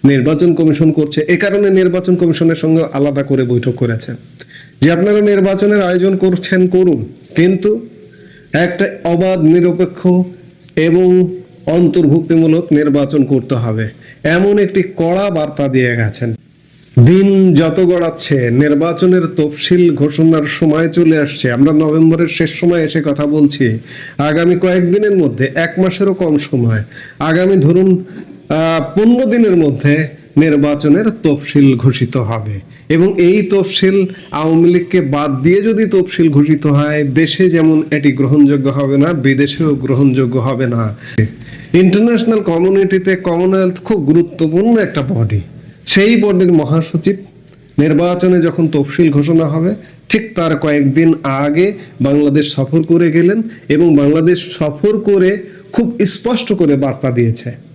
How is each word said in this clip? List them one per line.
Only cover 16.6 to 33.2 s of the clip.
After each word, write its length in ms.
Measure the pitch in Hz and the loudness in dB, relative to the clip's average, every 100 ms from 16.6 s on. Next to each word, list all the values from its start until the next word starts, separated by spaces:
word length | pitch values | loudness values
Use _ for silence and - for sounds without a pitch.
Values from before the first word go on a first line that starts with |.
| _ _ _ - | _ _ _ 4
দিন 320 | 120 185 196 196 190 | 6 6 4 4 4
যত 240 | 147 160 160 180 | 4 2 0 0
গড়াচ্ছে, 460 | 175 165 160 - 139 120 123 | 0 -2 -6 -2 0 0 2
নির্বাচনের 600 | 147 143 165 160 185 180 165 - | 2 2 -2 0 2 2 0 -2
তফসিল 460 | 151 147 - 180 175 | -4 -4 0 2 2
ঘোষণার 520 | 139 147 147 160 160 147 - | 2 -2 2 2 2 -2 -2
সময় 300 | 160 151 165 165 | 0 0 0 2
চলে 200 | 165 156 | 2 2
আসছে। 220 | 147 - 127 | -2 -4 -4
আমরা 200 | 120 143 151 | 2 2 2
নভেম্বরের 460 | 156 160 160 165 170 - | 0 2 2 2 -2 -2
শেষ 120 | 160 - | -4 0
সময় 220 | 175 175 | 0 0
এসে 160 | 156 165 147 | -2 -2 -2
কথা 160 | 143 147 | -2 -2
বলছি, 400 | 151 143 143 123 113 - - - - 147 | 2 0 2 -2 -2 -10 -20 -14 -4 -2
আগামী 260 | 156 170 180 | 0 0 0
কয়েকদিনের 500 | 185 180 175 202 208 196 | 0 0 0 0 0 0
মধ্যে, 300 | 143 117 135 156 | 0 -2 -4 -2
এক 80 | 165 180 | -4 -2
মাসেরও 360 | 185 180 202 | -2 0 -2
কম 200 | 190 175 151 143 | -2 -2 -2 -2
সময়, 340 | 131 117 107 107 - - - 151 | -2 -2 -2 -6 -16 -20 -8 -2
আগামী 280 | 165 185 190 147 | 0 2 2 2
ধরুন, 220 | 175 190 | 2 2
আহ, 840 | 185 185 - - - - 156 165 165 139 | 0 -4 -18 -20 -20 -6 -2 -2 -2 -2
পনেরো 320 | 196 220 247 254 | 0 2 2 0
দিনের 300 | 240 214 180 | 2 2 2
মধ্যে 380 | 147 120 143 151 151 - - - | 0 0 0 0 -2 -10 -4 0
নির্বাচনের 680 | 160 147 147 147 151 170 220 - | 2 2 0 0 2 2 2 -2
তফসিল 460 | 160 143 - 147 139 123 | -2 -2 0 2 4 4
ঘোষিত 380 | 131 120 117 131 | 0 0 -4 -4
হবে 400 | 107 113 107 98 - - - | -4 -6 -8 -12 -14 -20 -2
এবং 200 | 165 185 190 | 0 2 2